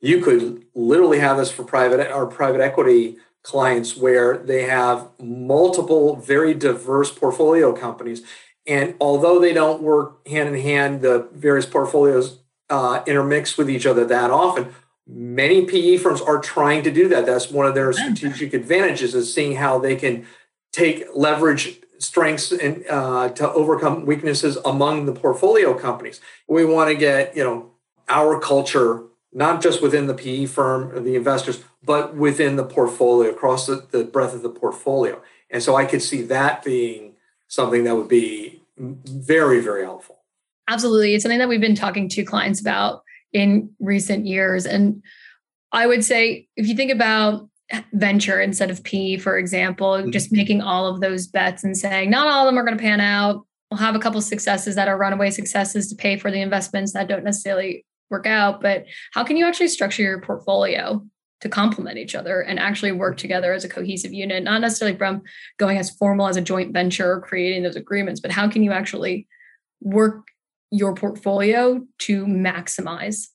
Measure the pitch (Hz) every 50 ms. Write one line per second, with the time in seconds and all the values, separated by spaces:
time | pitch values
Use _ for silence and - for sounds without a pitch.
0 | - 135 170 175 - 147 123 117 117 120 117 - - _ - 123 117 117 139 170
1 | 185 160 151 143 147 139 135 139 131 - - - 120 - - 131 127 123 123 131
2 | 143 - 135 139 127 117 - - 143 135 131 131 135 135 135 131 127 127 123 117
3 | 113 113 - - - _ _ _ - - - 139 131 127 123 120 117 120 131 135
4 | 127 127 127 123 120 123 127 123 127 127 131 131 127 127 131 127 123 123 123 120
5 | - - _ - 127 117 120 127 123 127 135 151 175 180 180 175 170 151 160 156
6 | 147 151 143 135 - - 139 143 160 160 151 139 143 135 120 120 - 127 135 139
7 | 143 135 - - - 127 - - 160 151 160 165 156 127 117 - - 117 107 -
8 | 120 117 117 117 - - - - - _ _ _ _ - 147 139 139 - - -
9 | 143 143 143 143 160 170 175 175 175 175 160 160 156 156 156 156 151 151 151 147
10 | 143 143 - _ - 139 147 156 147 147 143 135 131 147 143 143 139 139 139 139
11 | 131 127 123 120 120 - - 143 147 143 139 135 127 - - 156 135 - - 147
12 | 143 143 135 127 127 127 - - _ _ _ _ _ - 143 139 127 123 123 135
13 | - 147 143 143 139 139 147 147 - - - - 147 135 135 123 - 135 123 120
14 | 117 117 120 120 123 123 131 147 175 180 180 127 123 - - - _ _ _ _
15 | _ - 123 120 120 120 123 127 135 147 185 196 180 180 185 185 170 175 180 180
16 | 180 185 147 135 - 156 151 143 147 - - 156 147 147 147 156 143 160 143 156
17 | 185 185 175 151 - 139 123 123 120 - 143 143 139 135 135 135 135 131 127 -
18 | 254 277 220 - - 143 135 - 156 135 - 131 117 123 170 185 196 180 143 127
19 | 131 117 120 127 117 117 - - 147 143 139 131 143 139 131 127 131 135 135 131
20 | - 131 120 117 - - - - _ _ _ _ _ _ - - 175 160 160 156
21 | - - - 139 147 151 151 147 160 156 143 139 - - - - _ _ _ -
22 | - - - 175 160 156 156 143 - - 180 175 156 143 156 165 - - 151 139
23 | 131 131 127 127 127 123 - - - - - 165 151 151 156 123 156 147 143 165
24 | 151 139 151 147 151 156 143 143 - 147 135 - - 135 139 139 143 147 156 151
25 | 143 139 123 - - 143 123 - - 202 226 220 196 147 123 - - 123 - -
26 | - - - - - - - - _ - 156 165 165 160 160 160 156 156 151 143
27 | 151 143 139 135 139 135 - 156 135 123 117 117 117 - _ _ _ _ _ _
28 | _ - 131 147 151 156 151 151 - - 143 139 139 - - 139 123 117 117 117
29 | - - _ _ _ _ - 127 143 160 170 165 165 170 151 - 151 139 139 147
30 | 139 139 135 135 - 127 127 135 139 135 - - 139 131 131 131 131 131 - 131
31 | 120 127 127 123 117 139 135 127 - 135 123 - - _ _ _ _ 139 151 147
32 | 143 - 160 147 147 147 139 - 156 139 139 139 131 135 - - 123 120 - -
33 | 127 120 120 120 117 110 107 - - 131 127 127 - - 135 131 - - - 123
34 | 113 - - 139 131 120 127 120 117 117 - - - 107 - - - 139 135 135
35 | 120 104 95 - - - _ _ _ _ - 120 120 - 131 135 139 139 - 139
36 | - - 147 135 117 - 131 131 135 147 156 - - 139 127 123 120 117 113 107
37 | 107 104 - _ _ _ _ _ _ - - - 127 113 120 120 120 120 117 113
38 | 104 - 123 117 113 110 107 107 104 123 - - _ _ _ - 127 127 139 -
39 | - 135 131 135 131 - 156 160 156 139 127 120 113 107 104 98 95 90 82 -
40 | - - - _ _ _ _ _ _ _ _ _ _ - 226 226 240 240 220 220
41 | 208 208 208 208 208 240 233 240 254 247 240 220 214 220 208 208 - 202 185 208
42 | 196 185 - 214 196 - - 208 - - 202 - - - - 98 101 208 - -
43 | _ _ - - _ _ - 208 202 202 202 214 214 - - - - 190 202 196
44 | 185 - 202 196 214 190 185 190 190 190 185 185 185 - - 202 202 202 208 -
45 | - - - - - - - _ _ _ _ _ _ - - 226 233 240 247 240
46 | 226 - 254 233 226 226 220 - - _ _ - 214 214 233 214 269 262 269 220
47 | 233 220 220 220 214 208 208 208 - - _ _ _ - - 214 214 _ - 202
48 | 208 202 196 202 202 - 196 190 196 202 190 - 202 185 180 180 - - - 196
49 | 190 190 190 190 190 196 190 190 185 175 185 180 180 185 185 - 196 190 190 190
50 | 196 - - 202 190 - 220 208 196 202 214 208 202 196 180 180 185 190 185 185
51 | 196 190 185 185 180 - - 196 185 185 180 - - 196 190 185 - 202 196 190
52 | 190 196 220 254 294 302 285 277 269 262 254 247 240 233 226 214 226 214 208 208
53 | 202 202 202 202 202 208 202 202 - _ _ _ _ - 220 202 214 220 214 220
54 | 214 233 214 214 208 - 214 208 - 208 202 190 196 214 196 202 196 196 196 190
55 | 196 196 196 202 202 196 196 - 202 - - 202 196 196 - 214 196 202 208 -
56 | - 202 196 196 - 208 196 196 196 196 202 196 185 - - 196 196 202 - 196
57 | 196 180 202 190 175 202 202 202 - 196 196 185 190 190 170 - - _ _ _
58 | _ - 208 190 196 214 220 214 202 202 196 202 - 202 196 185 - - - -
59 | - - - - 240 - 302 330 339 339 349 - 359 339 339 - 202 202 202 -
60 | 208 196 190 185 190 - 202 202 - - 98 98 98 98 - - - - 214 208
61 | - - _ _ _ _ _ _ - 214 - 208 202 226 214 - 175 170 - 113
62 | - - - - - 170 190 185 - - 190 - 180 202 208 202 208 202 190 180
63 | 196 185 - - - - 185 180 180 175 185 190 185 180 - 185 180 185 190 180
64 | - 185 190 202 196 196 190 185 185 - 214 220 233 233 220 - 220 214 190 -
65 | 202 196 190 202 - - - - - - _ - 208 190 196 196 185 190 - -
66 | 208 202 196 196 196 196 185 190 180 - 190 185 185 - - 180 180 180 175 -
67 | 190 180 185 190 185 - 196 185 175 180 190 185 180 175 - - - - 202 202
68 | 196 190 - - - 180 180 196 208 214 214 226 214 202 196 185 190 - - -
69 | 170 185 180 214 - _ _ _ _ _ _ _ _ _ _ - 226 202 190 214
70 | 220 220 214 214 - _ _ _ _ _ _ _ _ - 214 202 202 196 185 190
71 | - 202 214 214 - 202 196 196 202 208 226 240 247 247 254 254 254 - _ -
72 | - - 202 196 196 202 196 185 185 185 175 170 170 - - - 185 165 170 170
73 | - 202 214 202 - - _